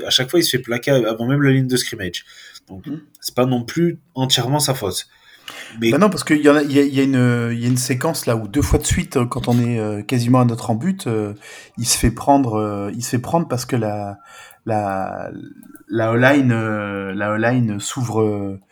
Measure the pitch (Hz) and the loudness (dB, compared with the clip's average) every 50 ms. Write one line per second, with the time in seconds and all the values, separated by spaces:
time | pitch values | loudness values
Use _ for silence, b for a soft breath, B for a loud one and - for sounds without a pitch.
0 | - - - - 127 131 - - - - - - - - 117 117 - 147 139 131 | -6 -2 -2 -2 0 0 0 0 2 2 0 -2 -2 -4 -6 -4 0 2 2 2
1 | 113 107 113 113 117 123 139 143 143 139 131 135 131 127 127 120 123 - - 104 | 2 0 -2 -2 -2 0 0 2 4 4 4 4 2 2 0 -2 -2 -4 -8 -6
2 | 95 90 85 - B B B B B B B B - _ 95 95 - 139 143 160 | -6 -6 -6 -8 B B B B B B B B -20 _ -18 -16 -12 -10 -10 -10
3 | - _ _ _ - - - - 123 131 127 123 117 120 - 165 170 170 165 - | -12 _ _ _ -14 -6 -2 0 0 2 0 -2 -4 -4 -2 0 0 0 0 -4
4 | _ _ _ 131 131 123 - 127 120 123 143 151 135 - 127 - 107 95 87 - | _ _ _ -4 0 2 2 2 2 0 0 0 0 -2 -2 -2 -4 -4 -6 -6
5 | - B B B B B B B B B B B B B B 113 113 117 139 143 | -10 B B B B B B B B B B B B B B -2 0 2 4 4
6 | 196 214 185 143 - - 156 151 139 143 143 151 147 139 135 143 143 139 135 135 | 4 2 2 0 0 2 2 4 6 6 6 6 4 4 4 4 4 4 2 2
7 | 139 135 135 127 123 123 120 120 117 117 117 117 117 123 127 123 123 - 139 127 | 2 2 4 4 4 4 2 2 0 -2 -2 -2 0 0 0 0 0 -2 -2 -2
8 | - 165 160 - - 135 117 110 107 101 - 143 139 - - 151 - - - 180 | -2 -2 -4 -2 -2 -2 -2 -2 -2 -2 0 0 2 2 2 0 2 0 0 0
9 | 175 - - 131 120 123 - - 123 123 120 120 120 117 120 113 107 107 104 104 | -2 0 0 0 0 0 -2 -4 0 2 2 2 2 2 0 -2 -2 -2 -4 -6
10 | 104 - 135 123 120 120 131 127 123 120 117 120 - - 113 110 139 185 190 190 | -4 -2 -2 0 2 4 4 4 4 4 2 -2 -2 -2 -2 0 0 -2 -2 -2
11 | - 131 113 110 107 104 104 B B B B B B B B - 123 120 - - | -4 -2 -2 -2 -2 -4 -6 B B B B B B B B -6 -4 -2 0 0
12 | - 120 123 - - - 139 139 135 120 107 107 107 104 104 101 101 104 - 120 | 2 0 0 0 2 4 4 4 4 2 0 0 -2 -2 -2 -4 -4 -6 -6 -8
13 | 123 - - 123 127 - - 170 175 - 127 123 - - - 120 110 107 104 104 | -6 -4 -4 -4 -2 0 0 0 0 -2 -4 -6 -4 -2 -2 -2 -2 -2 -2 -4
14 | 101 101 101 B B B B B B B B B _ 117 110 107 104 98 98 95 | -6 -8 -10 B B B B B B B B B _ -2 -2 0 0 0 -2 -4
15 | 92 95 95 95 92 90 90 92 92 - - - - - - - - - 113 113 | -4 -6 -6 -8 -10 -10 -12 -14 -14 -16 -18 -20 -20 -20 -20 -20 -12 -6 -2 -2
16 | 113 113 113 117 123 131 143 143 135 123 117 113 110 110 107 107 104 101 101 98 | 0 2 2 4 4 6 6 6 4 4 2 2 0 -2 -4 -4 -4 -6 -6 -6
17 | 98 98 95 101 101 104 107 107 113 117 123 127 120 110 104 101 - - - 139 | -6 -6 -6 -4 -2 -2 0 0 0 2 2 2 0 0 -2 -4 -6 -8 -6 -6
18 | 123 117 110 110 110 107 104 101 101 98 98 95 - b | -4 -2 0 0 0 0 0 -2 -4 -6 -8 -10 -14 b